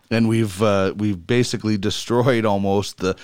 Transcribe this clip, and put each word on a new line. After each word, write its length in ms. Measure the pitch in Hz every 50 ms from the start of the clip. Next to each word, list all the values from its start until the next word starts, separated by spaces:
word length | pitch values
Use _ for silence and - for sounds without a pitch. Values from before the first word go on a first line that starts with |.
| _ -
And 180 | 113 117 113 110
we've, 340 | 113 113 113 104 90 92
uh, 300 | 113 107 101 98 95 95 -
we've 300 | 101 107 107 98 85 82
basically 520 | - 123 123 123 - - 107 - 107 107 101
destroyed 680 | 95 104 - - - - 120 123 120 135 123 113 110
almost 540 | 110 101 98 101 98 98 101 95 - - -
the 180 | 92 92 - -